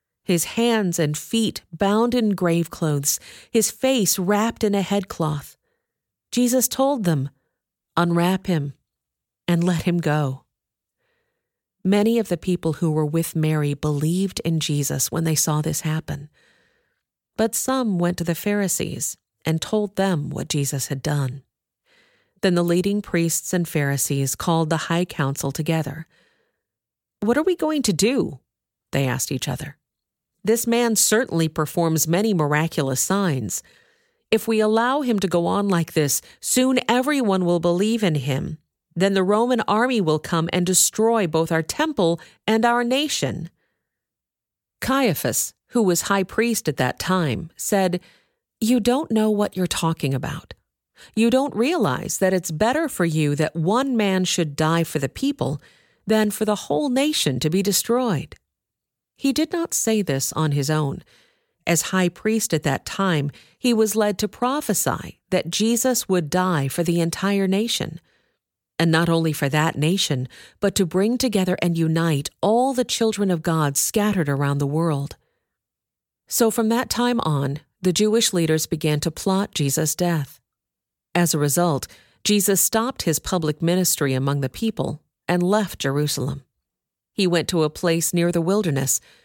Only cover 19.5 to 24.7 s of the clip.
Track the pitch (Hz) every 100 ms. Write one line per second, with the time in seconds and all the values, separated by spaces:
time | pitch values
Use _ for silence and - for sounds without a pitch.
19.5 | 160 - 214 208 - 190 160 147 143 143
20.5 | 151 139 139 - 139 151 147 131 135 -
21.5 | _ _ _ _ _ _ _ _ _ 190
22.5 | 175 175 175 196 208 - 170 165 - -
23.5 | 180 170 156 143 139 - 139 135 - -
24.5 | 165 156